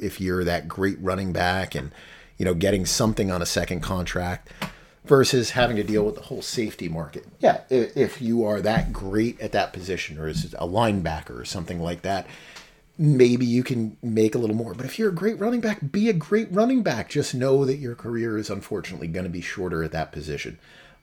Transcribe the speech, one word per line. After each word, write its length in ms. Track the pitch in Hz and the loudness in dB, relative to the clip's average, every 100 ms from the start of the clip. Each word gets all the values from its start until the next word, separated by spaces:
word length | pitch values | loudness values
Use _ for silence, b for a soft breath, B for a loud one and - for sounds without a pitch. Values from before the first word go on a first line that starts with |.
if 180 | 95 - | -6 -2
you're 240 | 92 90 | 0 0
that 240 | 87 85 78 | 2 0 -4
great 300 | - 98 92 | -2 0 0
running 320 | 92 92 95 | -2 -2 -2
back 440 | 87 87 92 90 | 0 2 2 -2
and, 160 | 67 69 B B B B B | -6 -8 B B B B B
you 80 | |
know, 100 | 92 | 0
getting 320 | 85 98 101 85 | 2 2 2 0
something 440 | - 110 110 98 | 2 2 2 0
on 120 | 90 | 0
a 20 | |
second 360 | 87 92 87 90 | -2 -2 -2 -4
contract 680 | 78 92 85 90 87 90 - B B B B B | -2 -2 -2 -2 -4 -6 -10 B B B B B
versus 460 | - 135 127 127 110 | 4 6 6 4 2
having 240 | 127 120 | 2 2
to 80 | 107 | 2
deal 200 | 98 107 | 0 2
with 120 | 104 | 0
the 60 | - | -2
whole 200 | - 117 | -10 -10
safety 480 | - - 107 - 87 | -6 -4 -4 -6 -8
market. 380 | 80 76 - - - | -6 -8 -12 -14 2
Yeah, 220 | 214 - - | 2 2 2
i-, 220 | 127 110 | 2 2
if 280 | 139 107 - | 0 0 0
you 200 | 113 117 | 0 2
are 160 | 104 104 | 2 0
that 300 | 104 110 - | 2 2 0
great 480 | - 95 107 117 - | -4 -2 0 0 -2
at 120 | 110 | -2
that 200 | 104 90 | 0 0
position 460 | 92 90 87 - 78 | -4 -6 -6 -6 -6
or 100 | 78 | -4
as 180 | 80 | -4
a 200 | 85 - | -6 -6
linebacker 760 | 87 101 117 98 80 78 - 60 | -2 2 2 2 0 -4 -8 -12
or 60 | |
something 340 | - 98 82 87 | -8 -8 -6 -4
like 220 | 85 85 | -4 -4
that, 240 | 92 95 - B B B B B B - | -4 -4 -6 B B B B B B 0
maybe 480 | 151 127 123 123 | 4 6 6 6
you 180 | 120 123 | 2 2
can 340 | 123 120 110 - | 2 -2 -2 -6
make 320 | 120 110 110 | -2 2 4
a 60 | 120 | 2
little 160 | 110 | 0
more. 180 | 113 113 | -2 -4
But 140 | 120 135 | -8 -8
if 100 | - | -2
you're 120 | 214 | -2
a 60 | |
great 240 | 170 208 190 | 0 -2 0
running 220 | 220 247 | -2 0
back, 300 | 220 202 143 | -2 -2 -2
be 180 | 208 226 | 2 2
a 40 | |
great 380 | 170 - 214 214 | 2 2 0 2
running 300 | 185 240 262 | 2 4 4
back. 260 | 185 117 - | 2 0 -2
Just 280 | 147 - | -2 0
know 300 | 127 135 135 | 2 4 6
that 120 | 135 147 | 4 0
your 160 | 123 | -4
career 420 | 117 110 117 113 | -8 -4 -2 0
is 140 | 107 104 | -2 -2
unfortunately 600 | 98 - 101 80 82 82 | -6 -4 -6 -6 -8 -6
gonna 200 | 90 92 | -4 -4
be 120 | 87 | -6
shorter 420 | - - 92 80 | -8 -4 -2 -2
at 80 | 80 | -2
that 200 | 80 78 | -2 -4
position. 460 | 73 76 71 60 - B B B B | -6 -8 -6 -8 -12 B B B B